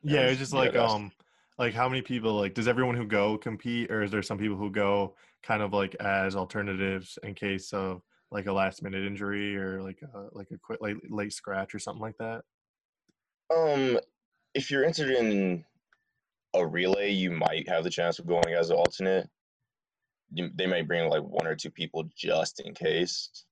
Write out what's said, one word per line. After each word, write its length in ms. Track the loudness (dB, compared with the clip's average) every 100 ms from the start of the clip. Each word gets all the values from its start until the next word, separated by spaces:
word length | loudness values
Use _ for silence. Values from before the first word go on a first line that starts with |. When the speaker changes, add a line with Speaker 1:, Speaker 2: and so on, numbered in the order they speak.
Speaker 1:
Yeah, 200 | 4 4
Speaker 2:
It 20 |
Speaker 1:
it's 60 | 6
Speaker 2:
was 80 | 4
Speaker 1:
just 140 | 0
Speaker 2:
you 60 | 2
Speaker 1:
like, 160 | 4
Speaker 2:
had 20 | 6
asked 180 | 4
Speaker 1:
um, 180 | 2 -4 -14 _ _ _ -2
like, 160 | -2
how 140 | 2 0
many 140 | 0
people, 320 | -2 -2 0
like, 200 | 2 0
does 140 | 0 2
everyone 280 | 4 2 0
who 100 | 0
go 300 | 2 2 0
compete, 540 | -4 -6 -4 -2 -2
or 120 | -2
is 80 | 0
there 120 | -2
some 160 | -2 -2
people 180 | -2 -2
who 140 | -4
go 460 | 0 2 2 0 -6 _ _
kind 200 | -4 -2
of, 100 | 0
like, 220 | 0 -2 -2
as 400 | 0 2 0 -2
alternatives 840 | -4 -4 -4 -2 -2 -2 -6 -14
in 120 | -12
case 380 | -6 -2 -4 -4
of, 300 | -4 -4 -6 _ _ _
like, 160 | -8 -2
a 60 |
last 300 | 0 0 -2
minute 220 | -8 -4
injury 520 | -4 -4 -4 -2 -2 -4
or, 260 | -4 -6
like, 180 | -10 -12
a, 260 | -16 -16 -16
like, 180 | -16 -14
a 80 | -16
quick 220 | -12 -8
late, 300 | -6 -8 -6
late 220 | -6 -6
scratch 420 | -8 -6 -6 -4
or 40 | -8
something 220 | -10 -8
like 160 | -10 -8
that? 260 | -8 -8 -12 _ _ _ _ _ _ _ _ _ _
Speaker 2:
Um, 440 | 4 4 4 4 2 0 _ _ _ _
if 160 | -6 0
you're 140 | 4
entered 260 | 4 2 2
in 540 | 4 4 4 2 0 -6 _ _ _ _ _ _ _ _
a 120 | 0 2
relay, 440 | 2 2 2 2
you 200 | 2 0
might 380 | 0 0 0 0
have 160 | 0
the 60 | 0
chance 280 | 0 0 -2
of 80 | 0
going 280 | 2 2
as 160 | 2 2
an 60 | 4
alternate. 520 | 2 2 0 0 -2 _ _ _ _ _ _ _ _ _ _
You, 180 | -6 -6
they 120 | -2 0
may 160 | 0
bring, 280 | 0 0 2
like, 120 | 0
one 240 | 0 -2 -2
or 80 |
two 160 | -4 -6
people 340 | -8 -6 -6 -8 -6
just 440 | 0 0 0 -4
in 120 | -14
case. 720 | -4 0 2 0 -4 -10 -16 -20